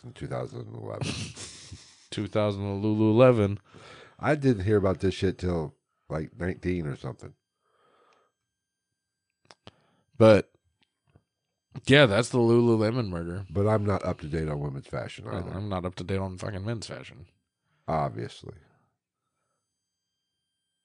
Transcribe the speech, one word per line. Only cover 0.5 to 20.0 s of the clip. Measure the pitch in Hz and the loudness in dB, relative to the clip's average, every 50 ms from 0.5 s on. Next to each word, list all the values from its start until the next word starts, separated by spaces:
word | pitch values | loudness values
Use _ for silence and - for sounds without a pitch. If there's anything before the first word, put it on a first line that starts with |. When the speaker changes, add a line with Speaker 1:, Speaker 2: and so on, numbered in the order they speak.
| - 120 113 107 113 | -10 -14 -14 -14 -14
Speaker 1:
eleven. | 113 107 107 104 101 - | -14 -12 -10 -10 -8 -8
Speaker 2:
<laughs> | - - - - - - - - - - - - - - - - - _ _ _ - | -8 -8 -8 -10 -12 -14 -16 -16 -18 -18 -20 -20 -20 -20 -20 -20 -20 _ _ _ -12
Two | - 104 104 | -8 -8 -6
thousand | 95 - 110 104 107 101 98 101 101 98 98 104 | -4 -2 -2 -2 -2 -2 -4 -6 -6 -4 -2 -2
Lululemon. | 110 107 107 110 110 107 120 131 127 120 110 101 98 101 - _ _ - - - - - - - - _ - | 0 2 2 4 4 6 8 8 8 8 6 4 2 0 -4 _ _ -20 -20 -20 -20 -20 -20 -20 -20 _ -4
Speaker 1:
I | - 127 156 | -2 -2 0
didn't | 147 135 135 117 98 90 | 2 2 2 2 2 2
hear | 110 107 | 2 4
about | 101 92 92 92 - | 4 4 2 0 0
this | 98 95 - | 0 -2 0
shit | - 98 92 - | 0 -2 -2 -2
till, | - 90 90 87 82 76 71 - _ _ _ _ _ _ - | -2 -2 -2 -2 -2 -4 -6 -10 _ _ _ _ _ _ -8
like, | 139 - 160 - - | -8 -8 -8 -8 -10
nineteen | 113 170 185 - - - 92 92 87 78 | -8 -6 -6 -6 -6 -4 -4 -4 -4 -4
or | 139 127 | -6 -8
something. | - - 127 - - - - - _ _ _ _ _ _ _ _ _ _ _ _ _ _ _ _ _ _ _ _ 1077 1077 1077 1077 1077 1077 _ _ _ _ _ _ _ _ _ _ _ _ _ _ _ _ - - _ - - - _ _ _ _ _ _ _ _ | -10 -10 -12 -12 -14 -16 -20 -20 _ _ _ _ _ _ _ _ _ _ _ _ _ _ _ _ _ _ _ _ _ _ _ _ _ _ _ _ _ _ _ _ _ _ _ _ _ _ _ _ _ _ -20 -20 _ -20 -20 -20 _ _ _ _ _ _ _ _
Speaker 2:
But, | - 113 110 107 95 - _ _ _ _ _ _ _ _ _ _ _ _ _ _ _ _ _ _ _ _ _ _ _ _ _ - - - | 6 8 8 8 8 4 _ _ _ _ _ _ _ _ _ _ _ _ _ _ _ _ _ _ _ _ _ _ _ _ _ -20 -6 2
yeah, | - 135 147 143 | 4 6 6 6
that's | 110 98 113 123 - | 6 4 2 0 0
the | - | 2
Lululemon | 123 117 113 117 120 120 117 113 110 107 110 120 127 113 95 | 2 4 6 6 6 6 4 4 2 2 0 0 -2 -4 -4
murder. | 87 85 85 85 87 98 95 87 | -6 -6 -6 -8 -8 -10 -10 -6
Speaker 1:
But | 78 101 101 | -2 0 2
I'm | 104 110 107 104 | 2 2 2 0
not | 104 95 87 - | 0 -2 -2 -2
up | 90 87 - | -4 -6 -6
to | - | -6
date | - 82 80 80 78 | -6 -4 -4 -4 -4
on | 73 71 | -4 -6
women's | - - - 135 - | -6 -8 -8 -10 -12
fashion | - - 123 107 - - - 98 | -10 -10 -10 -8 -10 -12 -14 -12
Speaker 2:
Well, | 110 110 | -10 -10
Speaker 1:
either. | 92 90 85 | -8 -8 -8
Speaker 2:
I'm | 80 95 104 104 | -10 -8 -8 -6
not | 95 90 87 | -6 -6 -6
up | 90 - | -8 -8
to | - 92 | -10 -8
date | 87 95 95 | -6 -4 -4
on | 95 95 92 | -4 -6 -8
fucking | 92 95 101 101 95 98 | -10 -10 -10 -8 -8 -8
men's | 110 120 104 - | -8 -8 -8 -10
fashion. | - 65 62 65 - 71 - - - _ _ _ _ _ _ _ _ _ _ _ | -12 -14 -16 -16 -18 -20 -20 -20 -20 _ _ _ _ _ _ _ _ _ _ _
Speaker 1:
Obviously. | - 80 78 143 135 110 110 120 - - - - - - - _ _ _ _ _ _ _ _ _ _ _ _ _ _ _ _ _ _ _ _ _ _ _ _ _ _ _ _ | -4 -4 -2 -4 -4 -6 -8 -12 -12 -14 -16 -18 -18 -18 -20 _ _ _ _ _ _ _ _ _ _ _ _ _ _ _ _ _ _ _ _ _ _ _ _ _ _ _ _